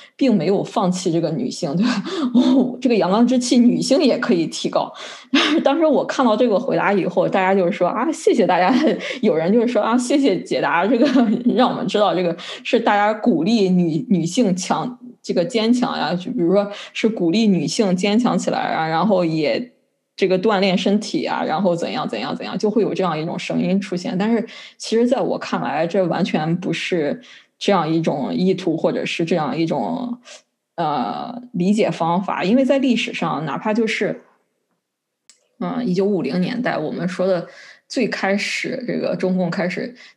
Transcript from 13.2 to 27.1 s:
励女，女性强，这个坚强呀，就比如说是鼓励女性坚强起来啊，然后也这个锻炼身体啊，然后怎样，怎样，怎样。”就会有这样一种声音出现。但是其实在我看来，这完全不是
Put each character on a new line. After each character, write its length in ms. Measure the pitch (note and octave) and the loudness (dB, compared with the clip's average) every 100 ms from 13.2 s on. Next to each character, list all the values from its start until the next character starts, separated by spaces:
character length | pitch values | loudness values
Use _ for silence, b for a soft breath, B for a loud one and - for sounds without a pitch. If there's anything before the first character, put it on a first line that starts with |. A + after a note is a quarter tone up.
| B3 E3+ | 0 2
励 240 | F3 A#3 F#3+ | 2 2 4
女， 360 | F3+ E3+ D#3+ - | 4 2 0 0
女 160 | F3+ E3 | 0 0
性 300 | B3+ G#3+ F3+ | 0 0 0
强， 420 | - D3+ C3+ - - - | -2 -2 -4 -8 -18 -16
这 120 | - | -4
个 100 | F#3+ | -2
坚 300 | E3+ A3+ A3 | 0 0 2
强 240 | B3 B3 D3+ | 2 0 -2
呀， 180 | D3+ F3+ | -4 -4
就 160 | F3+ | -4
比 80 | F3 | -2
如 140 | E3+ | 2
说 180 | G3 G3+ B B | 2 0 B B
是 160 | - A3+ | -2 -2
鼓 220 | A3 E3+ | 0 0
励 160 | E3+ A3 | 2 4
女 200 | F3 D3 | 2 0
性 260 | - G3+ | 0 0
坚 240 | F3+ G3+ G#3+ | 0 0 2
强 220 | A3+ F3 | 2 0
起 100 | - | -2
来 100 | - | -2
啊， 280 | - - D#3+ | -2 -2 -2
然 180 | D#3 A3+ | 0 2
后 200 | F#3 E3+ | 2 2
也 480 | D#3+ C#3+ A2+ - _ _ _ _ - | 0 0 -2 -6 _ _ _ _ -2
这 100 | F#3+ | 0
个 140 | F#3 | 2
锻 220 | A3 G3+ | 2 2
炼 160 | G3 F#3 | 2 2
身 200 | G#3 G3+ | 2 0
体 240 | - D#3 - | 0 -4 -2
啊， 180 | - | -4
然 180 | - D#3 | -2 0
后 140 | G3 E3+ | 0 0
怎 160 | - | -4
样， 160 | G2+ F3 | -6 -6
怎 100 | G#2 | -6
样， 120 | C3 | -6
怎 120 | - - | -8 -8
样。” 100 | F#3 | -4
就 140 | G#3+ | -2
会 100 | A3 | 0
有 120 | F3+ | 0
这 100 | E3+ | -2
样 160 | F3+ D#3 | -2 -2
一 60 | D#3+ | -6
种 120 | F#3 | -8
声 240 | - E3 | -6 -2
音 160 | F3 F#3+ | 0 -2
出 120 | G3 | -2
现。 240 | F3+ F3+ F3+ | -6 -6 -4
但 140 | G#3 | 0
是 160 | A#3 A#3+ B B B | -2 -4 B B B
其 180 | - A3 | -2 0
实 100 | A#3+ | 2
在 140 | B3 | 0
我 180 | E3+ D#3+ | -2 -4
看 240 | - - | -4 -6
来， 240 | D3+ C#3+ E3+ | -4 -2 -2
这 200 | G3 F3+ | 0 0
完 180 | D3 | 0
全 320 | - E3 D#3 F3 | -2 -2 -2 -2
不 100 | D3+ | -4
是 500 | E3 - F3+ C#3+ | -6 -4 -2 -2